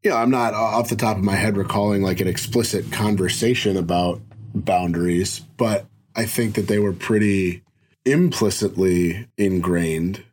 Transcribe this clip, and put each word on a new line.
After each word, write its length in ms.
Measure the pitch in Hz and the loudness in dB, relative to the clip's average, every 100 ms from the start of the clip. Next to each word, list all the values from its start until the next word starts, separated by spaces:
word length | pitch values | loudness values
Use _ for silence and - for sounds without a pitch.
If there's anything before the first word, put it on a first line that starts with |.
you 80 | 208 | 2
know, 60 | 123 | 2
I'm 120 | 120 | 2
not 240 | 131 117 | 2 0
off 360 | 104 113 110 117 | 0 0 0 -2
the 60 | 104 | 0
top 220 | 117 101 | 0 0
of 60 | |
my 120 | 101 98 | 0 0
head 220 | 107 98 | 0 -2
recalling, 460 | 95 107 104 101 | -2 0 0 2
like, 160 | 95 90 | 0 0
an 80 | 92 | -2
explicit 640 | - - 120 110 101 - | -2 -2 -2 0 -4 -4
conversation 880 | - 107 101 92 - 113 123 104 95 | -2 0 0 0 0 0 0 0 0
about 440 | 85 87 90 85 - - - | 0 0 0 -4 -10 -20 -8
boundaries, 840 | - - 90 90 85 90 87 95 - - - | -6 0 0 2 0 2 0 0 -6 -14 -4
but 300 | 113 101 - _ _ - | 0 0 -4 _ _ -4
I 100 | 110 | -4
think 280 | - 113 | -2 -2
that 140 | 101 98 | -2 0
they 100 | 104 | 0
were 160 | 104 | 0
pretty 720 | 90 - 107 104 98 92 87 _ _ _ _ 127 | -2 0 2 4 2 0 -4 _ _ _ _ 0
implicitly 1200 | 151 180 - 104 - 101 82 92 87 87 92 120 - | 4 2 2 -2 0 -2 0 2 2 0 -2 -10 -2
ingrained. 880 | 101 92 87 87 82 80 87 101 - | 0 2 0 0 0 -2 -4 -6 -14